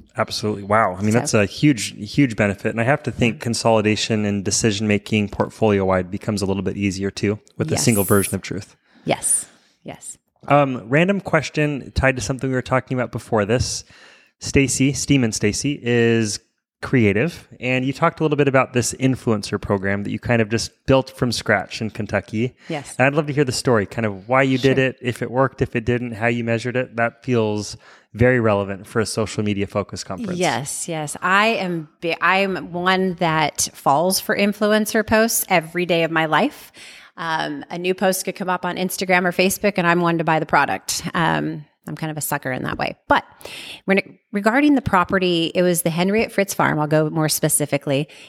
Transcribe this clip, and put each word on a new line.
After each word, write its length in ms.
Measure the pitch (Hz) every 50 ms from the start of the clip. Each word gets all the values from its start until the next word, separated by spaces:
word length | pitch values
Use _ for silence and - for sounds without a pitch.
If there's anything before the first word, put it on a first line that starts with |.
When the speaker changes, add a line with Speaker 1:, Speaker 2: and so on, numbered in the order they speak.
| - _ _
Speaker 1:
Absolutely. 480 | 117 110 - - - - 107 104 98 101
Wow. 320 | 98 104 110 110 95 90
I 60 | 92
mean, 100 | 104 107
Speaker 2:
So 80 | 110 120
Speaker 1:
that's 140 | - - -
a 120 | 110 104
huge, 680 | 95 - - 147 151 135 104 95 - - - 104 104 -
huge 240 | 143 143 123 104
benefit. 320 | 98 107 101 95 - - 113
And 100 | 104 113
I 60 | 113
have 180 | 127 147 147 -
to 80 | 120
think 300 | - - 120 113 107 -
consolidation 840 | - 117 113 - - 117 113 110 104 107 107 - - - 113 107 104
and 200 | 104 101 101 92
decision-making 840 | 104 - - - 113 101 101 110 104 104 101 - - 113 107 104 101
portfolio-wide 840 | - - 101 - - - 113 107 101 98 95 92 92 92 87 87
becomes 300 | 98 98 - - 107 95
a 40 | 98
little 180 | 95 95 98 92
bit 140 | 98 -
easier 340 | - 101 98 90 95 98 98
too 280 | - - - 101 104 - - _ _
with 120 | - - 156
a 20 |
Speaker 2:
Yes. 120 | 160 - -
Speaker 1:
single 220 | 127 113 101 95
version 300 | - 104 98 90 - 101
of 60 | 92
truth. 360 | - - 85 - - - _ _ _ _ _ _ -
Speaker 2:
Yes. 420 | - - - - - - - - - _ _ _ _ _ _ -
Yes. 340 | - - - - - - - _ _ _ _ -
Speaker 1:
Um, 400 | - 143 147 143 135 127 113 95
random 320 | 113 131 156 175 190 202 190
question 720 | - - - 156 127 - - 151 151 147 147 127 - - -
tied 220 | - 135 135 127
to 60 | 127
something 280 | 110 - 135 123 - 135
we 60 | 131
were 60 | 127
talking 360 | - - 131 127 - - 131
about 140 | 127 120 113
before 320 | - 120 - - 120 107 101
this. 400 | 95 117 131 - - - - - _ - - - - - _ _ _ _
Stacy, 560 | _ - - - 143 135 131 - - 131 139 139
Steeman 400 | - - - 143 135 120 113 104
Stacy, 460 | - - 104 101 - - 139 143 -
is 580 | - 120 120 120 117 117 113 113 113 104 101 - - _ _ _ _ _ _ _
creative. 640 | - - 139 127 110 101 98 104 139 170 - - - _ 113 -
And 240 | - 123 127 127 127
you 80 | 135
talked 300 | 131 - 165 170 165 -
a 20 | 160
little 140 | 151 147
bit 100 | 139 143
about 240 | 139 127 131 127 -
this 220 | - 123 117 - -
influencer 680 | - 131 131 127 - - 123 110 104 98 - 107 98
program 440 | - - 104 98 95 98 101 101 101
that 80 | 104
you 60 | 104
kind 240 | 107 - - 120 113
of 60 | 110
just 240 | 101 117 107 - - - _ _
built 240 | - 135 135 127 -
from 200 | - - 127 123
scratch 520 | 107 - - - 107 95 - - - -
in 80 | 113 104
Kentucky. 640 | - - 104 101 107 98 - - - 110 120 127 - _ - -
Speaker 2:
Yes. 260 | 165 143 127 - -
Speaker 1:
And 80 | - 127
I'd 80 | 139 139
love 140 | 160 151
to 60 | 147 135
hear 100 | 143 147
the 80 | 127
story, 340 | - - - 135 120 107 98
kind 200 | - - 117 113
of 240 | 107 98 95 98 113
why 140 | 127 131 139
you 140 | 135 131
did 200 | 123 123 135 131
Speaker 2:
Sure. 80 | 131 131
Speaker 1:
it, 120 | 131 117 -
if 200 | 123 123 120 -
it 80 | 123 110
worked, 320 | 113 131 135 127 - -
if 140 | 131 - -
it 80 | 120 110
didn't, 300 | 120 120 120 123 120 113
how 140 | 101 113
you 180 | 120 120 120 117
measured 320 | 117 117 113 117 127 113
it. 180 | 127 127 120 107
That 260 | 117 117 117 - _
feels 540 | - 131 123 117 110 107 104 107 101 - - - - - - - _ _ -
very 260 | 107 120 127 127 123
relevant 480 | 113 110 104 101 101 95 98 92 92
for 140 | - - 117
a 40 | 104
social 380 | - - 113 107 - - - 107
media 240 | 104 104 98 98
focused 380 | - - 104 95 - - 95 -
conference. 340 | - 95 92 233 185 180 175
Speaker 2:
Yes, 480 | 180 156 123 117 143 - - - -
yes. 300 | - 165 156 151 147 - -
I 260 | - 180 190 202 214
am 420 | 226 226 - 190 180 175 165 151 - _ _
bi-, 140 | - 165 160 -
I'm 500 | 156 170 185 190 196 196 185 135 - 175
one 440 | 165 175 180 185 190 185 190 190 175
that 520 | - 175 165 156 160 156 - - - - - -
falls 480 | - - 151 139 147 170 185 190 -
for 120 | - - 214
influencer 720 | - 202 208 202 - 214 208 214 214 214 - - 226 214
posts 400 | - 226 220 220 233 - - - -
every 360 | 190 170 160 160 - 175 180
day 180 | 170 175 165 165
of 80 | 160
my 160 | 165 160 160
life. 440 | 156 156 151 220 294 - - - - - - - - - - - - _
Um, 480 | - 170 165 160 156 151 151 147 139 143 -
a 80 | 175
new 160 | 175 175 185 185
post 300 | - 208 190 185 - -
could 140 | 190 180
come 120 | - 190 180
up 140 | 180 180 -
on 140 | 175 175
Instagram 480 | - 180 170 - - 196 185 180 180 185
or 80 | 175 170
Facebook, 400 | - 180 190 - - - 202 196
and 100 | 190 175
I'm 140 | 170 170 180
one 180 | 175 170 165 165
to 40 | 160
buy 160 | 165 160 156
the 60 | 160
product. 580 | - - 147 139 - - - - - - - - - -
Um, 520 | 180 165 160 160 151 151 156 160 156 147 - _ _ _
I'm 80 | 160 151
kind 160 | - 160 156
of 60 | 151
a 40 | 151
sucker 300 | - - 147 143 - 135
in 120 | 127 127 139
that 140 | 147 -
way. 180 | - - - - - _
But 180 | - 294 - - - - - - - - - - - - - _
when 120 | 190 196
it, 220 | 196 - - - _ _ _
regarding 440 | - 202 202 220 226 277 294 294 285
the 60 | 247
property, 720 | - - - 180 175 - 196 190 185 180 175 165 165 - -
it 80 | 180 180
was 180 | 180 175 165
the 80 | - 170
Henry 340 | 156 175 180 196 208 220 -
at 80 | -
Fritz 220 | - - 196 196 -
Farm, 260 | - 151 135 156 151
I'll 60 | 151
go 240 | 147 156 156 156 156
more 200 | 160 160 156 151
specifically, 800 | - - - 156 - - 147 - - 139 - 151 139 135 151 - - - -